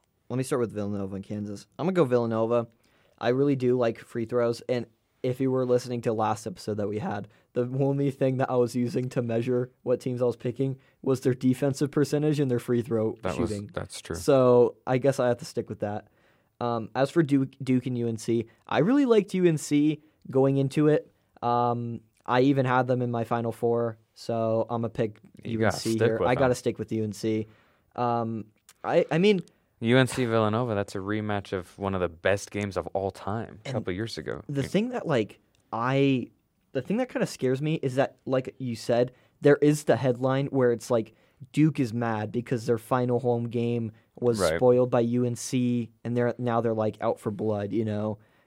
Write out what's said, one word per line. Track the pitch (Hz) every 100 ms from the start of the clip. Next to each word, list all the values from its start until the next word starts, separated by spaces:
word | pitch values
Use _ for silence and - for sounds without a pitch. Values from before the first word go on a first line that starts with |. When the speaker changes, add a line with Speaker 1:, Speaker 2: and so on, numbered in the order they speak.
| _ _ _
Speaker 1:
let | 127
me |
start | 131 139
with | 117
Villanova | 101 101 104 98 98
and |
Kansas. | 98 104 104 104 - -
I'm | 160
gonna |
go | 185
Villanova. | 139 123 117 113 113 120 113 _ _ _ _ _
I | 117
really | 127 143 135
do | 123 127
like | 117 113
free | - 123 113
throws, | 123 117 117 -
and | 123 113 _ _ _
if | 127 127
you | 135
were | 131
listening | 127 123 120 120
to | 117
last | 110 107 107 -
episode | 90 - 107
that | 104
we | 104
had, | 170 101 92 _ _
the | - 123 131
only | 139 139 143
thing | 135 135 127
that | 131
I | 127
was | 120 123
using | 123 123 131
to | 131
measure | 120 117 120 123 123 _
what | - 123
teams | - 123
I | 123
was | 113
picking | 127 110 135 131 _ _
was | - 131
their | 131
defensive | 127 127 127 139 135 143
percentage | 156 - 147 151 147
and | 139
their | 120
free | - 123
throw | 120 113 110 -
Speaker 2:
That | 92 76
was, | 110
Speaker 1:
shooting. | 101 104
Speaker 2:
that's | - 98 -
true. | - 85
Speaker 1:
So | 87 139 127 123 120 - -
I | 127
guess | 135 131
I | 123
have | 120
to |
stick | - - 110
with | 110
that. | 104 104 - _ _ _ _ _
Um, | 120 117 110
as | 123 139
for | 175
Duke, | 147 139 135 -
Duke | 127 127 127
and | 123
U | 117
N | 113
C, | - 117 - _ -
I | 110
really | 165 277 269
liked | 220 196
U | 185
N | 175 156
C | - 147 151 151 _ _ -
going | 131 135 139
into | 139 156 151
it. | 151 - _ _ _
Um, | 120 120 120 120 120 113 - _
I | - 123
even | 135 139
had | 127 127 127
them | 127
in | 123
my | 120
Final | 113 117 117
Four, | 113 117 117 117 113 _
so | - - 117 113 110 110
I'm | 117
gonna | 113
pick | - 113 - - -
Speaker 2:
You | 101 113
gotta |
Speaker 1:
U | 110
N |
C | - 113
Speaker 2:
stick | 113 113
Speaker 1:
here. | 110
Speaker 2:
with | 90
Speaker 1:
I |
Speaker 2:
them. | 127
Speaker 1:
gotta | 131
stick | 123 127 -
with | 107
U | 110
N | 107
C. | 101 110 110 107 _ _ _ _ -
Um, | 120 117 113 113 - _ - _
I, | 101 147 -
I | 151
mean, | 196 196 - _ _ _
Speaker 2:
U | 117 127
N | 127
C | -
Villanova, | 123 113 107 110 123
that's | 104 98
a | 101
rematch | 95 107 107 101 98
of | 98 87 -
one | 98
of | 95
the | 90
best | 82 95 101 -
games | 101 101 92
of | 80
all | 95 95
time | - - 110 104 104
a | 110
Speaker 1:
And |
Speaker 2:
couple | 135 98
years | 90 113 -
ago. | 67 64 -
Speaker 1:
the | 143
Speaker 2:
Yeah. | 139
Speaker 1:
thing | 190 233
that, | 240 -
like, | 135 101 - _ _ _
I, | 110 120 135 139 131 - _ _ _ _
the | 135
thing | - 208
that | 254
kinda | 254 202
scares | - 127 131
me | 151 160
is | 135 127
that, | 127 - -
like | 131 131 -
you | 131 113
said, | - 120 127 - _ _
there | 143 143
is | 147 151
the | - 117
headline | 131 120 131 131 139
where | 135 123
it's | 117 -
like, | 120 107 - _ _ -
Duke | - 156 147
is | 123
mad | 113 117 107 107
because | 120 113 123
their | 110 117
final | - 127 123 120
home | 123 120 120
game | 117 117 120 113 - _ -
was | 120 110
Speaker 2:
Right. | 87 82
Speaker 1:
spoiled | 123 123 123
by | 123
U | 120 123
N | 123 120
C, | - 131 123 120 113 _
and | 117 120
they're, | 120 -
now | 123 117
they're, | 113
like, | 110 107 107
out | 110 -
for | 120
blood, | 104 110 104 101
you | 101
know? | 110 104 107 107 _ _